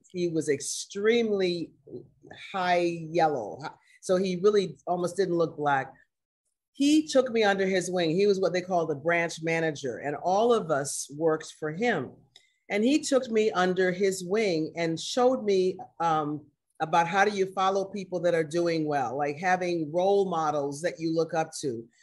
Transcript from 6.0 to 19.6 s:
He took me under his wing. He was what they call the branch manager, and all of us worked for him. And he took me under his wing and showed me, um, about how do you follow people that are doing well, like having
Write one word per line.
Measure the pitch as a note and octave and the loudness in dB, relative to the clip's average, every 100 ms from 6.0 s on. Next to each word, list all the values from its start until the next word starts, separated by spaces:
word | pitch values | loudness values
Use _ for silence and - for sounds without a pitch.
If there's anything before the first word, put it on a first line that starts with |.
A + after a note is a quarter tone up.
| _ _ _ _ _ _ _ | _ _ _ _ _ _ _
He | - C#4+ D#4 D4+ | -2 4 4 4
took | C4 B3+ | 2 2
me | A3+ | 2
under | G3+ G3 F#3+ | 2 2 2
his | F#3+ F3 | 0 0
wing. | F3+ E3 | 0 0
He | F3 G#3 | 2 2
was | F#3+ | 2
what | F3+ | 2
they | F3+ | 0
call | F3+ F3 D#3 | 0 -2 0
the | C#3 | -2
branch | E3 E3+ E3+ E3 | 0 0 0 -4
manager, | D#3+ E3 D#3+ C3+ C3+ G2 | -2 0 0 -2 -8 -6
and | C#3+ D3+ | -6 -4
all | F3 G3 A#3+ | 0 2 4
of | A3 D#3+ | 2 2
us | D3 C#3+ - - D3 | -2 -2 -8 -10 -2
worked | D#3+ D#3 - - | 0 0 -4 -8
for | D#3 | -8
him. | E3 A#3+ E3+ B2 - _ _ _ _ - | -2 -2 -2 -4 -12 _ _ _ _ -6
And | G#3 | 0
he | A#3+ D4+ | 2 2
took | - B3+ A3+ | 2 0 2
me | A3 G#3+ | 0 2
under | F3+ F#3 F#3 F#3 | 2 0 2 0
his | F3+ G3 F#3 | 2 -2 -2
wing | F3 G#3+ G#3 D#3+ D#3 E3 | -2 0 0 0 -2 -2
and | E3 E3 | -4 -2
showed | - B3 B3 C4 | -4 2 2 2
me, | G#3 F#3+ F#3 F#3 - - | 2 2 2 -2 -14 -4
um, | E3 D#3 D3 D3+ - _ _ - | 0 0 -2 -6 -10 _ _ -8
about | D#3 F3 E3 | 0 2 2
how | G3 | 2
do | G#3 | 2
you | G3+ F#3+ | 2 -2
follow | G3 F#3+ G3 F#3+ | 0 0 0 -2
people | G#3 F#3 F3+ | -8 -6 -2
that | F3 | 0
are | E3 D#3 | 0 0
doing | E3+ E3+ D#3+ D3+ | 0 0 0 0
well, | C#3+ A#2 C3+ | -2 -2 -2
like | D3 C#3+ | -4 -2
having | F#3 F3+ | 0 0